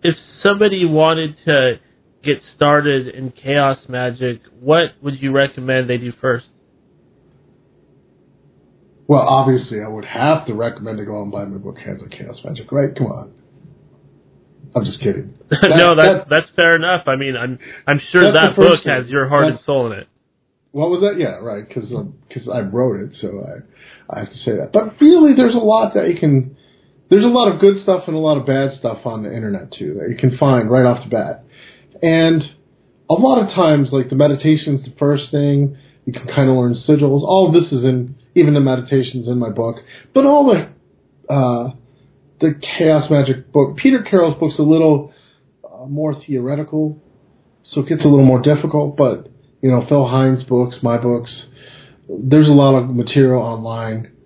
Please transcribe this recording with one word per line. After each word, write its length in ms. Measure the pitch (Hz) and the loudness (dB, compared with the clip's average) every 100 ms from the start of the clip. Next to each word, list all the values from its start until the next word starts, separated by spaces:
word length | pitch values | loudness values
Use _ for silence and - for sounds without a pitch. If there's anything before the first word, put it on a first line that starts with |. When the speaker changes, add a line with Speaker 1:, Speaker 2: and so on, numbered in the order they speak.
Speaker 1:
If 140 | 170 165 - - | -2 -4 -10 -4
somebody 420 | 196 202 202 196 | -2 2 0 0
wanted 520 | 175 156 160 160 156 156 - | 0 2 2 0 -4 -8 -2
to 340 | 147 127 113 _ _ _ _ | 2 2 -2 _ _ _ _
get 200 | 147 135 _ | -6 -6 _
started 540 | _ 147 147 147 135 127 | _ 0 2 0 -2 -4
in 220 | - 131 | -12 -14
chaos 480 | - 135 143 139 135 _ | -14 -4 0 0 -2 _
magic, 540 | 123 123 123 127 117 _ _ | -8 -8 -6 -8 -8 _ _
what 320 | 127 160 165 _ | 0 0 0 _
would 220 | 143 135 | -10 -8
you 100 | 135 | -2
recommend 560 | 135 139 135 127 131 123 | 0 0 -2 -4 -2 -2
they 80 | 123 | -4
do 160 | 123 117 | -6 -8
first? 240 | 131 120 - _ _ _ _ _ _ _ _ _ _ _ _ _ _ _ _ _ _ _ _ _ _ _ _ _ _ | -4 -4 -6 _ _ _ _ _ _ _ _ _ _ _ _ _ _ _ _ _ _ _ _ _ _ _ _ _ _
Speaker 2:
Well, 120 | 143 | 2
obviously, 600 | - 135 135 127 - 110 | 4 2 2 0 -2 -12
I 40 | 107 | -12
would 160 | 107 | -14
have 420 | 98 113 135 156 156 | -12 -4 0 0 -2
to 80 | |
recommend 440 | 107 117 117 107 107 | -6 -6 -8 -12 -12
to 60 | |
go 160 | 104 104 | -10 -12
and 80 | 101 | -10
buy 140 | 101 | -12
my 140 | 98 98 | -12 -14
book, 180 | - - | -16 -16
Hands 260 | - - | -14 -16
of 80 | - | -16
Chaos 280 | - - - | -20 -18 -16
Magic, 260 | - 127 - | -14 -14 -6
right? 240 | 139 139 - | -2 -2 -2
Come 120 | 127 | -6
on. 240 | - - _ _ _ - _ _ _ _ _ _ _ _ _ - | -6 -16 _ _ _ -20 _ _ _ _ _ _ _ _ _ -8
I'm 100 | 127 | -6
just 160 | 98 - | -6 -6
kidding. 340 | - 95 - - | -6 -6 -8 -18
Speaker 1:
<laughs> 200 | _ 147 | _ 0
No, 320 | 196 160 175 | 4 6 6
Speaker 2:
That, 20 | 160 | 6
Speaker 1:
that, 0 | |
Speaker 2:
that, 300 | 170 190 - | 4 4 0
Speaker 1:
that's 200 | 151 165 - | -2 0 0
fair 200 | 170 165 | 2 4
enough. 260 | 170 180 - | 2 -2 -2
I 100 | 131 | -4
mean, 200 | 139 127 | -4 -6
I'm, 220 | 120 127 - - - | -8 -10 -16 -14 -2
I'm 140 | 143 - | -2 2
sure 120 | 180 | 4
Speaker 2:
that's 140 | 190 160 | 4 4
Speaker 1:
that 200 | 156 131 | 2 4
Speaker 2:
the 60 | |
first 80 | 190 170 | 2 2
Speaker 1:
book 80 | |
Speaker 2:
thing. 180 | 165 135 | 0 -4
Speaker 1:
has 80 | 123 | -4
your 180 | 139 135 | -4 0
heart 180 | 147 135 | 0 0
and 80 | 123 | -2
Speaker 2:
That's 100 | - | -4
Speaker 1:
soul 260 | 139 120 | -2 -2
in 60 | 98 | -6
it. 100 | - _ _ _ _ _ _ | -16 _ _ _ _ _ _
Speaker 2:
What 180 | 139 165 | -6 -2
was 120 | 180 | 0
that? 180 | 202 196 | 0 -2
Yeah, 200 | 139 90 | -6 -6
right, 280 | 113 104 113 | -10 -12 -10
'cause, 240 | - 104 | -12 -10
um, 200 | 117 101 - _ | -10 -12 -16 _
'cause 160 | - 120 | -14 -8
I 120 | 123 | -8
wrote 400 | 101 104 127 101 | -6 -2 -2 -2
it, 100 | 101 - | -10 -12
so 240 | 98 98 | -12 -12
I, 720 | - 87 - _ - - _ - | -14 -16 -20 _ -20 -20 _ -12
I 40 | |
have 100 | 104 | -12
to 80 | - | -10
say 180 | - 104 | -6 -6
that. 160 | 73 | 0
But 260 | 208 220 - | -2 -2 4
really, 340 | 294 349 302 | 6 8 6
there's 200 | 262 247 | 6 4
a 40 | 233 | 2
lot 340 | 220 220 220 | 2 2 2
that 140 | 202 170 | -2 -2
you 100 | 170 | -2
can, 380 | 156 139 127 - _ _ _ _ _ | 0 0 -2 -12 _ _ _ _ _
there's 140 | 196 | 2
a 40 | 233 | 4
lot 240 | 247 226 | 2 2
of 80 | 160 | 4
good 220 | 196 196 | 4 2
stuff 220 | - 185 180 | 0 -2 -2
and 100 | 156 | -4
a 40 | |
lot 180 | 156 147 | 0 -2
of 80 | 131 | 0
bad 320 | 135 135 139 | -2 -2 -4
stuff 260 | - - | -8 -8
on 200 | 127 110 | -10 -10
the 100 | 107 | -10
internet, 380 | 113 110 98 - | -8 -8 -8 -10
too, 260 | - 76 87 | -12 -10 -8
that 80 | 87 | -10
you 80 | 123 | -2
can 220 | 131 123 | -2 2
find 320 | 143 127 110 | 0 2 2
right 160 | 127 127 | 2 2
off 180 | 120 | 0
the 60 | - | -4
bat. 340 | 113 - - _ _ - _ _ - | -6 -6 -10 _ _ -20 _ _ -4
And 400 | 165 165 165 165 139 _ _ _ _ _ _ | 0 2 2 0 -2 _ _ _ _ _ _
a 40 | |
lot 280 | 165 262 254 | 0 2 2
of 80 | 202 | 0
times, 360 | - 170 151 135 | 0 2 2 0
like, 160 | 135 127 | -2 -2
the 80 | 135 | 0
meditation's 680 | 147 139 156 156 151 139 | 2 2 0 0 0 -6
the 80 | 135 - | -6 -4
first 320 | 143 143 143 | -2 -2 -2
thing. 460 | 147 143 143 143 139 _ _ - | -2 0 0 -2 -4 _ _ -12
You 60 | |
can 120 | 123 - | -12 -8
kinda 260 | - 135 | 0 2
learn 220 | 131 123 120 - | 2 0 -2 0
sigils. 340 | 151 143 139 | 2 2 0
All 240 | 143 190 185 | 0 2 4
of 40 | |
this 180 | 160 - | 2 2
is 140 | 131 | -2
in, 320 | 127 127 123 - _ | 0 -2 -4 -12 _
even 200 | - 151 | 2 4
the 60 | 147 | 4
meditation's 680 | 135 127 123 135 123 127 117 | 2 0 -2 -2 -2 -8 -6
in 100 | 123 | -4
my 120 | 117 | -4
book. 260 | 101 113 117 - - _ | -4 -6 -6 -16 -20 _
But 100 | - | 2
all 220 | 277 285 269 | 4 4 4
the, 840 | 190 156 - _ _ _ _ - | 2 -2 -16 _ _ _ _ -4
uh, 400 | 143 127 123 123 - _ _ _ _ _ _ | 0 0 -2 -6 -12 _ _ _ _ _ _
the 140 | 160 | -2
chaos 540 | 147 - - 160 156 143 | -2 -10 -2 2 2 2
magic 440 | 147 135 131 - | 0 2 -2 -2
book, 240 | 147 135 147 | 0 0 2
Peter 260 | 269 262 | 2 2
Carroll's 340 | 202 196 165 151 | 0 2 2 0
book's 180 | 160 - | -4 -2
a 40 | |
little, 500 | 151 160 160 147 143 _ _ _ _ _ | 2 4 4 2 -2 _ _ _ _ _
uh, 240 | - 92 131 | -20 -20 -12
more 280 | 143 156 | -6 -6
theoretical, 840 | 139 - 131 123 143 151 156 156 151 _ _ _ _ _ _ | -6 -6 -6 -4 -6 -6 -4 -4 -6 _ _ _ _ _ _
so 200 | - - | -10 -6
it 60 | 139 | -2
gets 140 | 156 | 0
a 40 | 147 | 4
little 160 | 143 | 6
more 160 | 135 127 | 6 4
difficult. 560 | 143 147 151 151 147 143 | 2 0 0 -4 -4 0
But, 320 | 139 101 - _ _ _ | 0 0 -10 _ _ _
you 100 | 135 | 0
know, 160 | 123 107 | 0 0
Phil 220 | 143 135 | 0 0
Hines' 340 | 131 131 131 | 0 0 0
books, 400 | 127 123 123 - | -2 -2 -2 -4
my 160 | 120 117 | -4 -2
books, 320 | 120 120 120 - - - - - - _ _ | -2 -4 -6 -18 -20 -20 -20 -20 -20 _ _
there's 400 | - 131 151 151 | -10 2 4 6
a 40 | |
lot 220 | 143 139 | 6 6
of 180 | 131 123 | 2 0
material 500 | 123 110 143 135 127 | -4 -2 2 2 2
online 680 | 113 113 113 113 113 110 117 _ | -2 -8 -10 -8 -8 -8 -12 _